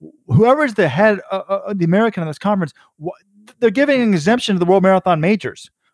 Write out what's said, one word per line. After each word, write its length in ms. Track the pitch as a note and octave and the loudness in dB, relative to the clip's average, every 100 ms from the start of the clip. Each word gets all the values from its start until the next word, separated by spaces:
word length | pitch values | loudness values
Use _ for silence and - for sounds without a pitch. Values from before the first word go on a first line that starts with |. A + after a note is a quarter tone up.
Wh-, 300 | D#2+ _ - | -20 _ -2
whoever 300 | B2 A#3 C#4 | 2 4 2
is 100 | D4 G#3+ | 0 0
the 120 | E3 | -2
head, 320 | C3 G#3+ G3 - | 2 2 0 -4
uh, 120 | G3 - | -8 -6
uh, 280 | G3 - | -6 -6
the 100 | G3+ | -4
American 380 | E3 F#3 A3+ G#3 | 0 0 0 -4
in 40 | D#3+ | -8
this 120 | D3 | -6
conference, 340 | G3 G3+ D#3+ - _ _ | -4 -4 -4 -10 _ _
wh-, 60 | D#3 - _ _ - - | -14 -14 _ _ -20 -2
they're 100 | A#3 | -2
giving 320 | G3+ C#4+ C4+ | 0 0 2
an 140 | A#3 | 2
exemption 400 | F#3 D3+ A#3+ - | 0 0 0 0
to 40 | F#3 | -2
the 60 | |
World 180 | F3 F#3+ | 2 2
Marathon 380 | F#3 F#3+ F#3 E3 | 4 2 2 0
Majors. 500 | D#3+ G#3+ B2+ - - _ _ | 0 -2 -4 -12 -20 _ _